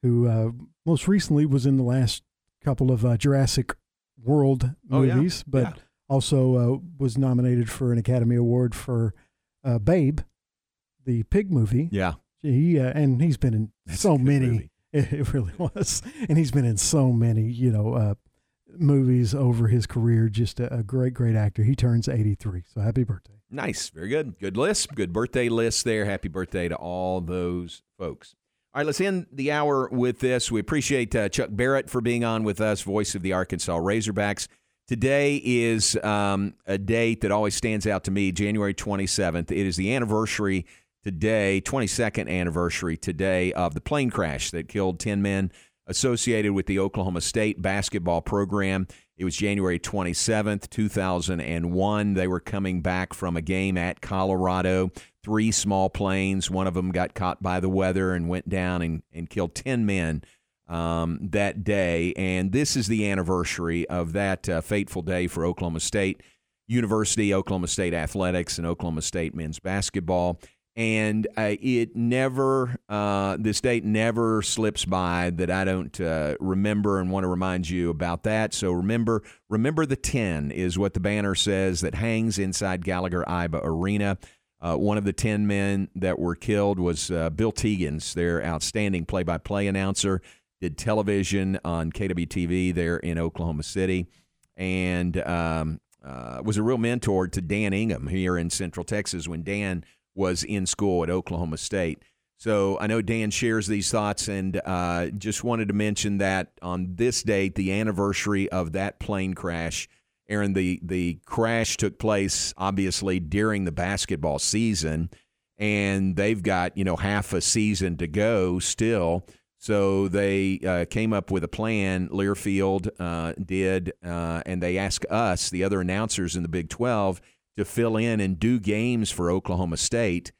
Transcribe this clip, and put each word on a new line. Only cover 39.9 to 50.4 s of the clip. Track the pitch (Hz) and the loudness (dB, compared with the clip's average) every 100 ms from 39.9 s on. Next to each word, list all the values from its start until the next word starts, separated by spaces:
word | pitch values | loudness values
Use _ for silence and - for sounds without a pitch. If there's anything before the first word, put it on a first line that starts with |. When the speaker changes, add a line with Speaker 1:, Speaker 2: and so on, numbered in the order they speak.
Speaker 2:
anniversary | 131 117 107 110 - 101 95 85 - _ _ | 0 0 0 0 -2 0 -2 -4 -16 _ _
today, | - 87 107 110 98 98 | -10 -2 0 2 2 2
twenty-second | - 135 107 - 113 110 95 | 0 -2 -2 0 -2 -2 -2
anniversary | 90 90 82 87 82 90 82 | -2 0 0 0 -2 -4 -4
today | - 82 95 92 92 | -4 -2 0 2 0
of | - 87 | 0 -2
the | 76 | -2
plane | - 147 131 | -2 0 0
crash | - 87 67 - | 0 -2 -2 -6
that | 85 - | -6 -6
killed | 104 95 87 | -2 -2 -2
ten | 107 101 | -2 0
men | 98 98 95 - _ _ - | 2 0 -2 -6 _ _ -8
associated | - 135 120 - 113 104 | -2 0 0 0 2 2
with | 98 92 | 0 0
the | 95 | 0
Oklahoma | 98 107 95 87 | 0 -2 -2 -2
State | - 113 107 104 | -2 0 0 0
basketball | 95 98 95 107 87 85 | -2 -2 -2 -4 0 -2
program. | - 101 101 104 95 95 92 - _ _ | 0 -2 0 0 0 -2 -4 -10 _ _
It | |
was | 92 82 | -4 -2
January | 101 101 92 87 | 0 2 0 0
twenty-seventh, | - 101 90 85 - 110 | -2 -4 -2 -2 0 0